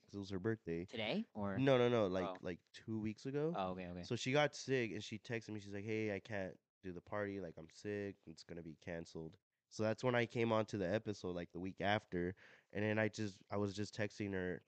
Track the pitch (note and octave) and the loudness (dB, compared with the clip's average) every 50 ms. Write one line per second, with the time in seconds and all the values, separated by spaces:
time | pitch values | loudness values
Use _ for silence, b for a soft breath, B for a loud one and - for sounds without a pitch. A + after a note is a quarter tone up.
0 | - - - G2+ G2 F#2+ G2 F#2 F#2 A2+ A2+ - - E2+ E2 E2+ F2 - - A2+ | -14 -10 -8 -8 -6 -4 -4 0 2 2 0 0 0 -2 -2 -2 -2 -4 -4 -2
1 | G#2+ A2 D3 G#3 A3+ - - - G#2 G2+ F#2+ A2+ C3+ C#3 C3+ B2 A#2+ A#2+ B2 A2+ | 0 0 0 0 -2 -4 -4 -4 -2 0 2 4 6 6 8 8 8 6 6 6
2 | G#2+ F#2 F2+ F#2+ F#2+ G2 F2+ - - F#2 F2 - _ _ - - - A2+ A2+ A2 | 6 4 4 2 2 0 -2 -4 -6 -6 -6 -6 _ _ -20 -14 -8 -4 -4 -2
3 | G#2+ A2 G#2+ - - C3+ C3+ D3 D3+ D#3+ F3 G2+ F#2+ F#2 F#2 F#2 F#2 F2 F2 F2+ | -2 -2 -4 -4 -6 -4 -2 0 0 0 2 0 0 0 -2 -2 -4 -6 -6 -6
4 | F2 - B2 A#2 - C3 C3 D3 D3 C#3 - - - - C3+ C3 A#2+ G#2+ E2+ G#2 | -4 -2 -2 0 2 4 6 6 6 4 2 -2 -2 0 2 2 2 0 -2 -4
5 | G#2 - A2+ G#2 - - A#2+ A#2 - - G#2+ G#2+ G2 G2+ G2+ G2+ G2 A2+ A2 A2 | -6 -6 -8 -10 -6 -6 -6 -4 -4 -6 -6 -8 -8 -8 -8 -6 -4 -2 0 0
6 | A2 G#2+ G2+ F#2+ - - A2 G2+ F#2+ F2+ - - _ _ _ _ - F#2 F2 F2 | 0 0 0 -2 -4 -4 -2 -2 -2 -2 -6 -10 _ _ _ _ -10 -8 -8 -8
7 | - - G#2 G#2 G#2 G2+ G2 G2 F2+ E2 D#2 - D#2+ D#2+ - - - G#2 G#2 G2+ | -8 -6 -4 -2 -2 -2 -2 -4 -6 -6 -8 -10 -14 -14 -16 -10 -6 -4 -2 -2
8 | G2+ G2+ F#2+ - _ E2 E2 - - - E2+ E2+ E2 E2 D2+ - - F#2+ F2 E2 | -2 -4 -6 -8 _ -16 -16 -16 -14 -12 -10 -10 -8 -10 -12 -10 -8 -6 -6 -6
9 | E2+ - - D#2+ D#2+ D#2+ D#2 - _ _ _ _ _ _ - - G#2+ A2 A2 - | -6 -8 -8 -8 -8 -8 -10 -14 _ _ _ _ _ _ -4 0 0 0 0 2
10 | - B2+ B2 A#2+ A#2 A2+ - B2 A#2 A#2 A2+ A2 G#2+ - - G#2 F#2 E2+ G2 A2 | 2 2 4 4 2 2 2 2 4 4 4 4 2 2 0 0 2 2 2 0
11 | A2 A2 G2+ - - F#2 F2 F2 F2 - - E2+ F2+ G2 F2 - E2+ G2 G#2 G#2+ | 0 -2 -4 -4 -4 -4 -4 -4 -6 -6 -6 -6 -6 -6 -4 -2 2 2 2 2
12 | - - - F2 F2 F2 F#2+ b b b b b b b - G2 G#2 G#2+ G#2+ G#2+ | 2 0 0 0 0 0 -2 b b b b b b b -4 0 0 2 4 4
13 | A2 G#2+ - - A2 G2+ F#2+ - - - G2+ G2+ G#2 G2+ F#2 G2+ G#2 - - - | 2 2 2 -2 -4 -4 -4 -8 -10 -6 -2 0 0 0 0 -2 -4 -4 -2 -2
14 | G#2 G2+ - - G#2+ G2 G2 F#2 F#2 F2+ F2 - - | -4 -2 -2 -4 -4 -2 0 0 0 0 -2 -4 -6